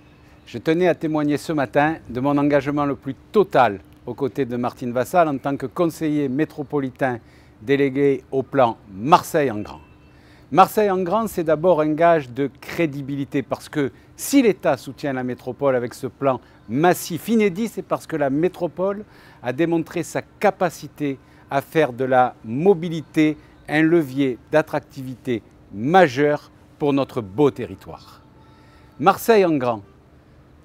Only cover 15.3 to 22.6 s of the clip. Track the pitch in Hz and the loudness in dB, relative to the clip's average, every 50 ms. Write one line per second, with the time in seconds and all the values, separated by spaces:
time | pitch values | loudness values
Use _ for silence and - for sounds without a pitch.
15.3 | 120 - - 131 117 - 143 139 131 123 120 123 - - - 123 - - 139 139 | -8 -8 -10 -10 -6 -2 0 2 2 0 -2 -4 -8 -10 -12 -12 -8 -2 0 0
16.3 | 131 117 - - - - - - 110 135 160 180 170 - - - 175 147 - - | 0 0 -4 -14 -20 -20 -12 -6 -2 2 2 2 2 2 -2 -8 -10 -8 -4 0
17.3 | 233 226 214 202 165 185 233 214 - 196 - - 160 143 - - 160 156 143 135 | 2 2 2 2 0 -2 -6 -6 -6 -10 -8 -6 -6 -6 -6 -6 -4 -2 -2 0
18.3 | 135 147 165 180 180 - 175 165 - - 185 196 202 208 214 - - - - - | 0 0 0 -2 -2 -4 -6 -6 -4 -4 -4 -4 -4 -6 -10 -16 -20 -20 -20 -20
19.3 | - - - 123 127 131 170 165 170 165 160 - - 175 151 - - 143 - - | -20 -10 -8 -6 -2 -2 0 0 0 -2 -2 -4 -6 -8 -6 -6 -6 -8 -8 -10
20.3 | _ - - 202 190 - 185 165 - - - 143 - - 147 143 135 131 _ _ | _ -2 0 0 0 0 -2 -4 -4 -8 -16 -18 -10 -8 -6 -6 -6 -8 _ _
21.3 | - - - - 139 139 135 - - 160 151 123 123 117 131 127 131 127 127 120 | -20 -20 -10 -4 -4 -4 -2 0 0 0 0 0 0 -2 -2 2 4 4 4 4
22.3 | - - - 110 113 135 | 0 -6 -10 -8 -4 2